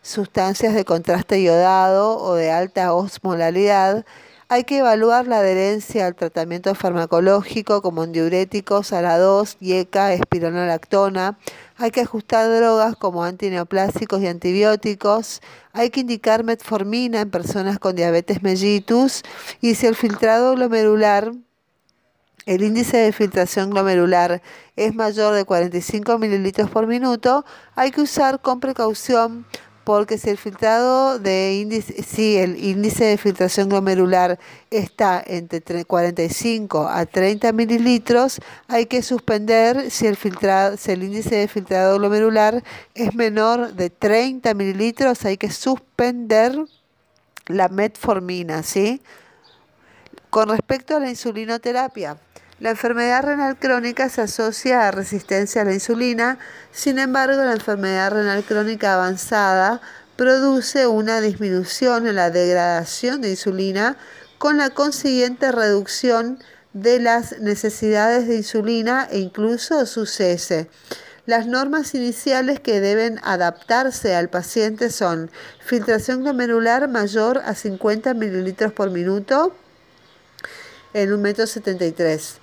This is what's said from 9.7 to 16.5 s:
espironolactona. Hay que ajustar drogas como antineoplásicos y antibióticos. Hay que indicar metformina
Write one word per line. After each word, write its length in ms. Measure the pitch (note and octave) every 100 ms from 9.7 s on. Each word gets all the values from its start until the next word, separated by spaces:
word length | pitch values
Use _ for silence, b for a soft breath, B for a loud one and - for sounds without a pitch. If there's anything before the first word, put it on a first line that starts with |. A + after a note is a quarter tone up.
| F#3 F3+ G3 G3
espironolactona. 1200 | F3+ - F3 E3 F3 F3 E3 - G3 G3 F#3+ F#3 G#3 B B B
Hay 160 | - A#3
que 100 | B3
ajustar 480 | A#3 A3 - A3+ A3+
drogas 460 | A3+ A#3 A3+ A3
como 300 | A3 G3+ F3
antineoplásicos 960 | F3 F#3 G3+ F3+ F3 F#3+ G3 - A3 G3
y 60 | F#3+
antibióticos. 1120 | F3 F3+ F#3 G#3+ G#3+ A3 G3 G#3 G#3+ A3 - B B B
Hay 160 | G#3+ A#3+
que 100 | C#4
indicar 460 | B3 A3+ A3+ A3
metformina 760 | A3+